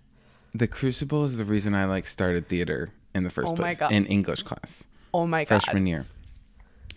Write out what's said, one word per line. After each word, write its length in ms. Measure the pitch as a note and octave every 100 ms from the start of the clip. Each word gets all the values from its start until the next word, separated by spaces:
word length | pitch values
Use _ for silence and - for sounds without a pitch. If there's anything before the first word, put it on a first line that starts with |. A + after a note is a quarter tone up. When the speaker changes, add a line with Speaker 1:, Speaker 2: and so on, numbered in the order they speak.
| _ _ _ - _
Speaker 1:
The 140 | A2 A#2
Crucible 580 | - C3+ B2 C#3 D3+
is 120 | D3 A#2+
the 80 |
reason 280 | G#2 G#2+ G#2
I, 100 | G2+
like, 200 | F#2+ F#2+ F2+
started 400 | - F#2 F2 E2
theater 420 | F2+ E2+ C#2+ - - -
in 80 | F#2+
the 80 | F2+
first 180 | - F3
Speaker 2:
Oh 40 |
my 40 | E3+
Speaker 1:
place, 160 | F3 F3
Speaker 2:
God. 140 | D3+
Speaker 1:
in 140 | G#2 G2
English 360 | G2+ F#2 D#2
class. 400 | - - - - - - -
Speaker 2:
Oh 100 | F3+ E3+
my 180 | D#3+
God. 180 | D3 G#2+
Speaker 1:
Freshman 240 | - G2 F#2+
year. 200 | D#2+ C2 - - - - - - - -